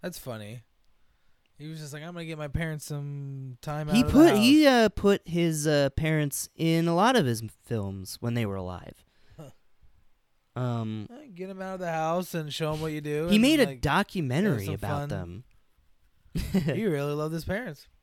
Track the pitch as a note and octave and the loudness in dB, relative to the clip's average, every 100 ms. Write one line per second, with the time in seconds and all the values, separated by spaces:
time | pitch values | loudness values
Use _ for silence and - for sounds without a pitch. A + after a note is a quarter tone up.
0 | F3+ E3+ - A2+ G#2 A#2+ - _ _ _ | -12 -12 -12 -12 -12 -14 -18 _ _ _
1 | _ _ _ _ _ _ D3+ D#3+ D3+ D3 | _ _ _ _ _ _ -14 -12 -12 -14
2 | D#3+ F3 E3 D#3+ D3+ C#3 E3 D3+ - D3 | -12 -12 -10 -8 -6 -4 -4 -6 -6 -8
3 | C#3+ C#3+ C#3 C3+ C3+ B2 - D3+ D3+ F#3+ | -6 -8 -10 -10 -12 -12 -8 -6 0 2
4 | B3+ C4 E4 G#3 A3+ D4+ D4 B3 A3 - | 4 8 8 8 6 8 8 6 4 4
5 | G3+ G3+ - E3+ E3+ D#3+ D3+ D3 C#3 - | 2 2 0 0 0 0 2 4 2 0
6 | D#3 D#3 D3 - - _ E3 E3 E3+ E3+ | 0 0 0 -4 -10 _ 0 2 2 4
7 | G#3+ B3+ C#3 A2+ A2 - - A#2 G2 G2 | 4 4 2 0 -6 -14 -6 -4 -4 -6
8 | F#2+ - A#2 A#2+ A2 G2 F2+ F2+ - - | -10 -8 -4 -2 -2 -4 -8 -10 -14 -20
9 | _ _ _ - D3 - _ _ - _ | _ _ _ -20 -20 -20 _ _ -20 _
10 | _ _ _ _ _ - B2 A#2 A2 A2 | _ _ _ _ _ -6 -4 -2 -4 -6
11 | G#2 A#3+ D4+ F3 F#3 F#3+ F#3+ F#3+ F3 D#3+ | -10 -14 -20 -14 -12 -10 -10 -6 -4 -2
12 | D#3+ E3+ F3+ E3+ D#3 C#3 D#3+ D#3 D#3+ D3+ | 0 -2 -2 -6 -6 -6 -4 -4 -4 -6
13 | D3 D3 D#3+ G#3 B3 D#4 A3+ C3 C#3 D#3 | -4 -4 2 4 6 4 2 0 0 2
14 | G3+ G3 C#3+ B2+ G#3 C3 G2 G2 G#2 C#3+ | 0 -2 -2 0 2 0 -2 -4 -4 -4
15 | C#3+ G2+ F2 F2+ - _ _ _ _ _ | -4 -6 -8 -12 -18 _ _ _ _ _
16 | _ _ _ - - F#3+ D#3 D3+ A3 D3 | _ _ _ -8 -2 -2 0 -2 -2 -2
17 | C#3+ D3 D#3 E3 D#3 F#3+ B3 D3 - _ | -2 -4 -4 -6 -6 -8 -8 -14 -20 _